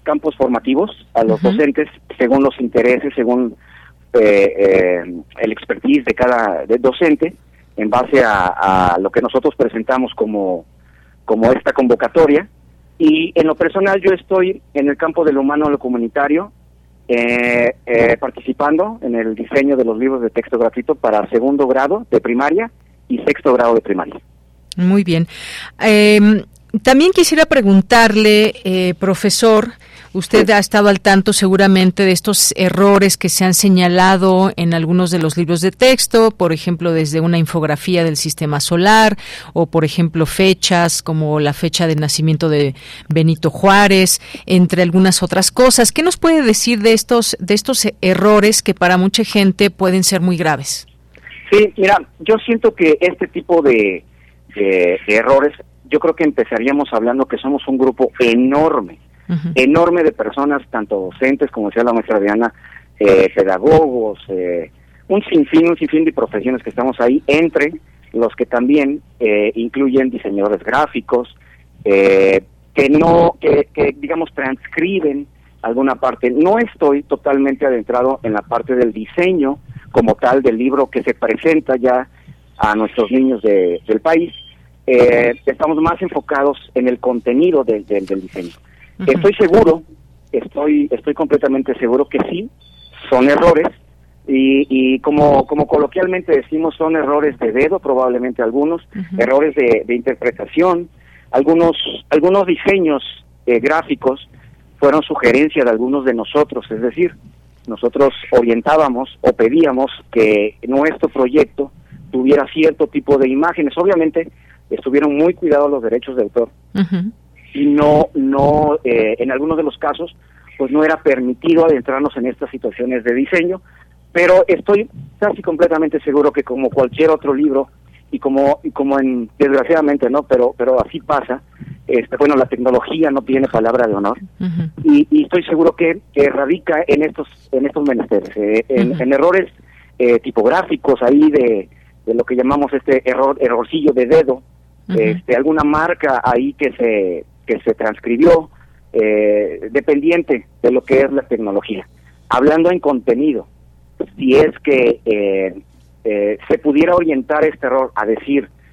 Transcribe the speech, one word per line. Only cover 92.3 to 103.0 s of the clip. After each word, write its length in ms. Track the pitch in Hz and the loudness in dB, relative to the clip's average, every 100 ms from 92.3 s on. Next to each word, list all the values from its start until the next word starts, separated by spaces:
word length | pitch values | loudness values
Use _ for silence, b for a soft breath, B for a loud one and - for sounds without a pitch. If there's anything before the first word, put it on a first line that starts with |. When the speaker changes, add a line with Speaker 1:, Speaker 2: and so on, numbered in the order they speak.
Speaker 1:
sí, 180 | 175 233 _ _ _ - - - | -8 -10 _ _ _ -20 -16 -2
son 180 | 127 135 | 2 2
errores, 400 | 143 170 156 190 - _ _ _ _ - | 4 4 4 0 -6 _ _ _ _ -4
y, 400 | 135 135 135 143 | 0 2 2 0
y 320 | 131 131 131 | 0 0 0
como, 460 | 151 147 147 139 135 | -2 2 2 2 0
como 200 | 147 147 | -2 -2
coloquialmente 680 | 151 143 185 185 185 170 143 | 0 -2 -2 -4 -4 0 -2
decimos, 380 | - 156 160 - | 0 -4 -4 -2
son 200 | 160 160 | -2 -2
errores 420 | 139 147 147 123 | 0 0 -2 -2
de 120 | 117 | -4
dedo, 280 | 117 151 185 | -2 -2 -2
probablemente 640 | - 127 127 123 127 120 | -2 0 0 -2 -4 -4
algunos, 400 | 113 127 151 165 - | -4 -2 -2 -4 -10
Speaker 3:
Ujú. 280 | 208 170 185 | -14 -8 -4
Speaker 1:
errores 320 | 120 131 151 | 0 0 0
de, 280 | 147 123 113 - | 0 0 0 -2
de 80 | |
interpretación, 920 | 120 120 120 120 104 101 156 180 175 170 _ b b b | -6 -4 -4 -4 -6 -6 -2 0 0 -6 _ b b b
algunos, 460 | 123 139 165 170 - - - - | -2 2 2 2 0 -6 -10 -2
algunos 360 | 151 170 196 185 | 0 2 0 0
diseños, 560 | 170 196 196 165 139 | -2 0 0 0 -2